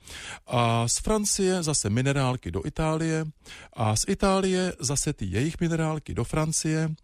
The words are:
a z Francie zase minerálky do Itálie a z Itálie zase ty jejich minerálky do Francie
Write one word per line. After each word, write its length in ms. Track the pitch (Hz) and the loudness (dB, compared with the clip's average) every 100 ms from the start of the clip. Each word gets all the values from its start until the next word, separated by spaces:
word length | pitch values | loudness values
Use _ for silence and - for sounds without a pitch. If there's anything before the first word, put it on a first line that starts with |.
| - - - - - | -18 -14 -14 -14 -2
a 400 | 123 117 117 117 | 2 4 2 2
z 100 | - | 0
Francie 680 | - 220 208 - 185 185 | 0 0 2 0 2 2
zase 260 | 156 143 101 | 0 0 2
minerálky 600 | 117 135 139 131 123 - | 2 2 2 0 -2 -4
do 160 | 92 - | -4 -4
Itálie 580 | - 160 156 160 160 156 - - - - | -2 0 0 0 -2 -2 -10 -20 -20 -16
a 220 | - 110 107 | -2 0 0
z 100 | - | 0
Itálie 680 | 196 196 190 190 185 180 - | 2 4 4 2 2 0 -2
zase 340 | 127 143 156 | -2 -2 -2
ty 120 | - 95 | -2 -2
jejich 340 | 98 156 - | 0 0 0
minerálky 540 | 170 165 160 156 - | -2 0 0 -2 -6
do 100 | - | -4
Francie 640 | 120 156 160 - 160 156 160 156 | -2 0 0 0 0 0 0 -4